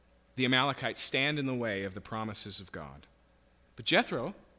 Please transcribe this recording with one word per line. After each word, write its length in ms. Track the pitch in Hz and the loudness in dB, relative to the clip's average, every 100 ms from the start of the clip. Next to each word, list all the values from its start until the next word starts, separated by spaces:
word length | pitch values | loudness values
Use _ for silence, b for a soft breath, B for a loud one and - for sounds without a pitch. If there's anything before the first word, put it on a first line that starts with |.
| _ _ _ - | _ _ _ 0
The 100 | 127 | 4
Amalekites 560 | 131 139 131 120 - | 6 4 0 -2 0
stand 360 | - 135 139 151 | 2 2 2 2
in 80 | 135 | 0
the 80 | |
way 300 | 123 113 98 | 0 0 0
of 100 | 98 | -2
the 80 | 98 | -6
promises 580 | - 110 110 101 104 92 | -6 -4 -4 -4 -6 -6
of 120 | 92 | -8
God. 340 | 90 73 69 - _ _ _ _ _ _ - | -10 -10 -14 -20 _ _ _ _ _ _ -4
But 100 | 113 | 2
Jethro, 480 | 170 240 143 147 - - | 4 4 -2 -4 -8 -18